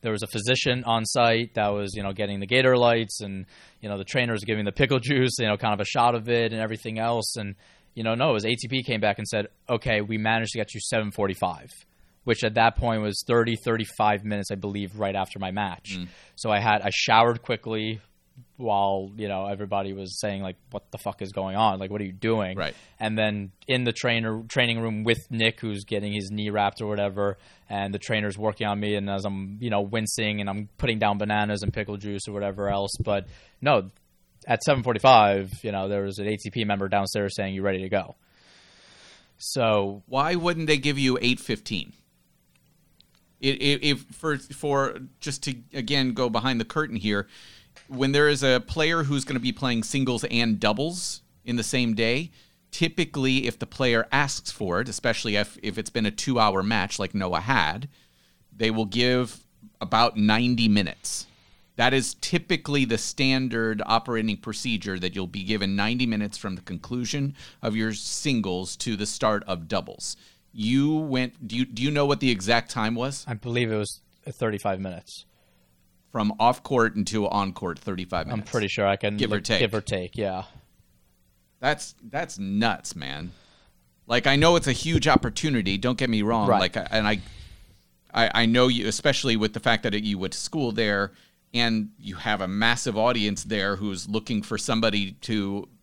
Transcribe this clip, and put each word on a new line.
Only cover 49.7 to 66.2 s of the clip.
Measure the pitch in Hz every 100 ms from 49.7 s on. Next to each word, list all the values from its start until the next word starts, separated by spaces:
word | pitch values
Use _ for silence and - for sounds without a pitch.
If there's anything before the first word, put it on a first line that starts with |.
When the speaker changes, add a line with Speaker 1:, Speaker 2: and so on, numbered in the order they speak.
| 117
Speaker 2:
singles | 110 143 131 120 135
and | 120 117 104
doubles | 107 107 151 180 - - _ _ 120
in | 120
the |
same | - 131 120
day, | 110 113 123 165 - _ _ _
typically | - 165 165 160 147 131 131 117
if | -
the | -
player | - 127 117 -
asks | 135 143 - -
for | - 98 87
it, | 117
especially | - 123 110 113 104
if, | 104 -
if | 104 101
it's | 104
been | 117 107
a |
two-hour | 101 - 120 110 95
match | 98 110 95 -
like | 95 101
Noah | 92 85
had, | 104 131 76 85 139 _ _ _ _ _ _
they | - 113
will | 110 107
give | 110 123 127 123 - _ _ - _
about | 107 113 120 110
ninety | 107 110 123 120 117
minutes. | 104 87 - - - - _ _ _ _ -
That | 120
is | 135 220 -
typically | - 175 - 185 - 143
the | 131 113
standard | - - 135 131 131 117 113 107 -
operating | 113 120 113 110 101
procedure, | - 104 131 110 95 92
that | 90 98
you'll | 92
be | 101 95
given | 107 98 98
ninety | 104 123 127
minutes | 107